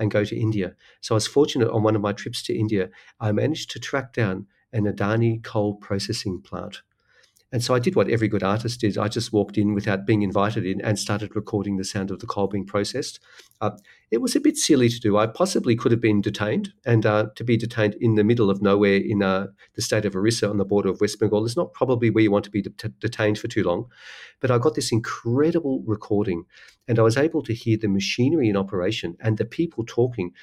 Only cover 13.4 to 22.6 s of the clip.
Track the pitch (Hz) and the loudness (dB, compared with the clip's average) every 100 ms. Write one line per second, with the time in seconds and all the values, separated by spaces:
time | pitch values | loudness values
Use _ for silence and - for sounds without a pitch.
13.4 | - - 107 - _ - - 233 247 262 | -20 -6 -6 -6 _ -20 -4 -2 0 2
14.4 | 302 311 - 143 120 120 110 101 113 - | 2 0 2 4 4 2 0 2 2 0
15.4 | 185 - 190 117 139 113 113 104 101 101 | 0 0 0 0 2 2 2 2 0 -2
16.4 | 104 156 208 _ - 117 110 107 113 - | -2 -2 -4 _ 0 2 4 2 0 -4
17.4 | 120 113 113 113 107 101 120 107 104 120 | 0 0 0 0 0 2 0 4 4 4
18.4 | 101 98 101 101 101 98 - 104 98 95 | 2 2 2 4 4 4 2 0 2 0
19.4 | 98 - - - 113 110 101 95 107 113 | -4 -12 -20 -8 -2 0 0 0 0 2
20.4 | 104 104 98 101 98 90 104 - 107 104 | 0 0 0 2 2 0 -2 0 0 2
21.4 | 117 127 170 - 127 120 117 110 107 101 | 0 -2 -4 -2 0 2 2 4 4 4
22.4 | - 104 | 0 -4